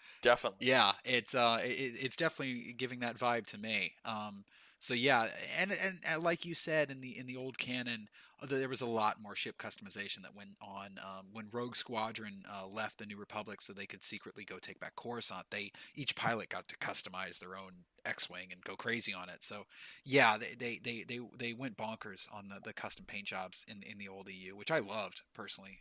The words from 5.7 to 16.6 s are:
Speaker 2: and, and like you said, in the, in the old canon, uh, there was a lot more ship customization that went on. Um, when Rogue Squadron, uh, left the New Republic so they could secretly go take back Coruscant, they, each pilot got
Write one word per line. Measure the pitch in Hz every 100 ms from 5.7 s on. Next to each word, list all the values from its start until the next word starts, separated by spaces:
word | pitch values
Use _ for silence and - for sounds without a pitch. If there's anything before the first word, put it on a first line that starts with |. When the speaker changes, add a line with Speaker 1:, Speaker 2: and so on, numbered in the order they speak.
Speaker 2:
and, | 190 190 185 -
and | 160
like | 170 175 175
you | 165
said, | - 156 143
in | 135
the, | 131 123
in | 127
the | 127
old | 131 127
canon, | 123 123 123 117 107 - - -
uh, | 135
there | 135 131
was | 131
a | 123
lot | 113 107 -
more | 104 101
ship | 123 -
customization | 113 - 98 101 101 -
that | 92 101
went | 101 202
on. | 101 98 98 95
Um, | 98 95 95
when | 107 104
Rogue | 120 120 120
Squadron, | - 113 110 110 107 98 98
uh, | 101 95
left | 104 107 -
the | 104
New | 101
Republic | 104 107 107 101
so | -
they | 98 98
could | 98
secretly | - 107 - - 104
go | 95
take | - 92
back | 78 -
Coruscant, | 120 120 110 104 -
they, | 101 101 - - -
each | 135 -
pilot | 117 113 95
got | 92